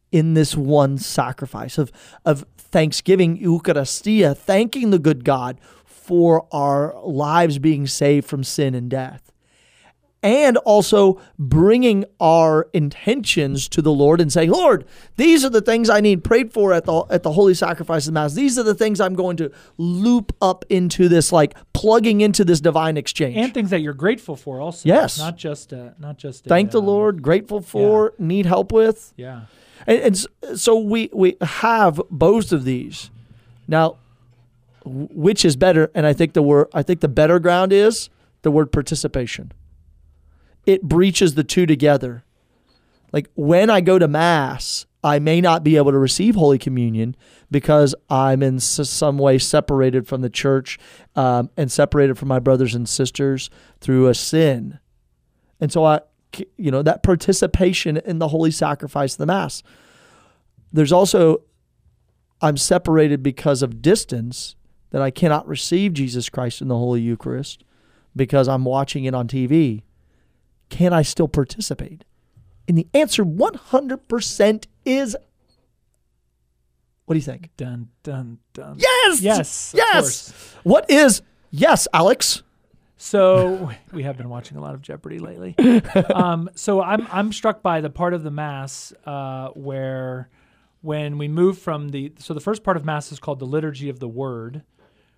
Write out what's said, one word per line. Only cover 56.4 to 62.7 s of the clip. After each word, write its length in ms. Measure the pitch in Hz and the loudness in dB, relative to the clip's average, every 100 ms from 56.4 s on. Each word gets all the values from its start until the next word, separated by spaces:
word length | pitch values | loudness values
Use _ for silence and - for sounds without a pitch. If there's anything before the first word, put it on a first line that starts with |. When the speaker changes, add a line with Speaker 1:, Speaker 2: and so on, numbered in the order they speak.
| - - | -16 -8
Speaker 1:
you 120 | 156 | -4
know, 140 | 131 | 0
that 180 | 151 - | 0 0
participation 960 | - 175 - 190 - - 185 180 165 151 | 0 0 0 0 0 0 0 0 -4 -4
in 220 | - 165 | -6 -4
the 80 | 156 | -2
holy 240 | 160 160 | 0 -2
sacrifice 600 | 151 151 143 147 143 139 | -2 -4 -4 -8 -4 -4
of 60 | - | -4
the 60 | 147 | -4
Mass. 380 | 190 156 - _ _ _ _ _ _ _ _ _ _ - | -2 -4 -10 _ _ _ _ _ _ _ _ _ _ -4
There's 200 | 156 143 | 0 4
also, 500 | 180 190 202 165 160 _ _ _ _ _ _ _ _ _ - | 4 4 4 4 2 _ _ _ _ _ _ _ _ _ -4
I'm 160 | 151 143 | -2 -2
separated 640 | - | 0